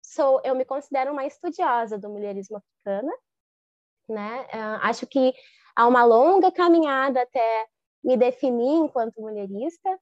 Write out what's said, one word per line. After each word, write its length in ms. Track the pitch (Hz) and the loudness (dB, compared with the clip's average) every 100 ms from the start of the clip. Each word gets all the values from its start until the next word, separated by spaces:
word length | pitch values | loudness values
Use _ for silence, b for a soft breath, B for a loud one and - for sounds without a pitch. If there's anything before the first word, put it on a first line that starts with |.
Sou, 380 | - - 277 269 | -12 -2 2 2
eu 100 | 254 | 0
me 100 | 262 | -4
considero 480 | 254 269 - 277 262 | -4 -6 -6 -4 -4
uma 140 | 285 277 | -6 -8
estudiosa 720 | _ 349 330 339 240 226 208 | _ -10 -4 -2 -2 -4 -8
do 100 | 208 | -10
mulherismo 480 | 208 202 196 196 208 | -10 -10 -10 -12 -16
africano, 560 | _ _ 208 196 269 508 _ _ _ _ _ _ _ _ - | _ _ -8 -6 -6 -10 _ _ _ _ _ _ _ _ -12
né? 380 | 214 208 240 254 | -10 -8 -12 -12
Ah, 360 | 220 214 214 214 | -12 -10 -4 -4
acho 180 | 233 - | -4 -4
que 280 | 277 262 b b b b - | 0 0 b b b b 2
há 100 | 240 | 4
uma 180 | 254 | 6
longa 460 | 240 226 302 392 370 | 6 6 6 6 4
caminhada 720 | 370 349 339 302 269 269 254 | 2 4 4 4 0 0 -2
até 440 | 247 262 226 220 220 _ _ _ | -2 -2 -2 -2 -6 _ _ _
me 140 | - 247 | 0 2
definir 600 | 247 254 269 240 247 320 | 2 0 -2 0 0 2
enquanto 440 | 302 262 226 220 | 0 -2 -6 -8
mulherista. 760 | 220 208 196 196 285 339 392 381 | -12 -12 -10 -8 -10 -8 -8 -8